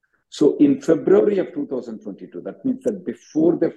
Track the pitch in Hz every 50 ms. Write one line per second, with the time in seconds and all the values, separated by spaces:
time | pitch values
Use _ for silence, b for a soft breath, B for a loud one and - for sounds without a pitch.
0 | _ _ _ _ _ _ - - - - - - 151 143 - - - - 165 151
1 | - 180 185 208 214 208 202 190 165 - - 147 139 131 139 123 107 117 110 101
2 | 107 107 92 - 92 90 - 87 - 98 90 - - 135 123 - - 123 107 92
3 | - 120 117 - _ _ - 151 160 175 160 147 165 - -